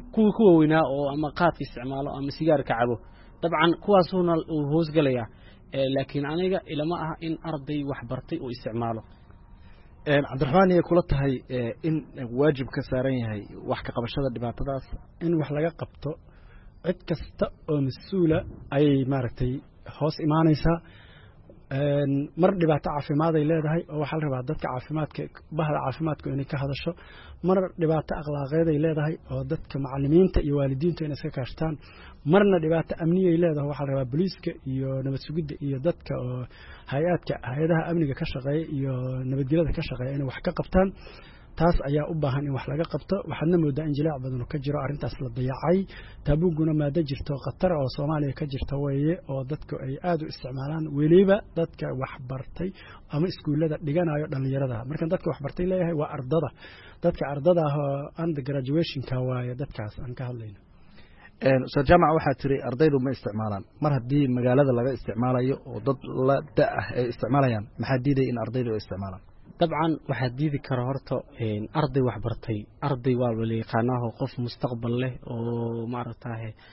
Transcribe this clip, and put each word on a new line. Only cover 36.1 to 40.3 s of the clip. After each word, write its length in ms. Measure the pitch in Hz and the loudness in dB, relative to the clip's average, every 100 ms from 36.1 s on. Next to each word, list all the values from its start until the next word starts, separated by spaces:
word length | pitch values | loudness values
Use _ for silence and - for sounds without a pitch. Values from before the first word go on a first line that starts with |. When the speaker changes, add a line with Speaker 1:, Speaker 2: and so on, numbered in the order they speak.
| 135 | -6
Speaker 3:
oo 260 | 127 127 123 - - - - | -6 -6 -10 -14 -20 -18 -6
hay-aadka, 480 | 135 175 170 - - | -2 0 0 -2 -6
hay-adaha 380 | 120 135 160 165 165 | -6 -2 2 2 0
amniga 300 | 170 143 131 | 0 0 -2
ka 100 | 165 | -6
shaqeeya 380 | 139 135 151 156 | -6 -2 -2 -2
iyo 220 | 143 135 127 127 127 | -4 -4 -4 -4 -4
nabadgelyada 480 | 131 135 131 165 160 | -4 -2 2 2 2
ka 80 | - | 0
shaqeeya 280 | 151 127 127 | -4 -6 -4
inay 140 | 143 | -4
wax 120 | 135 | -4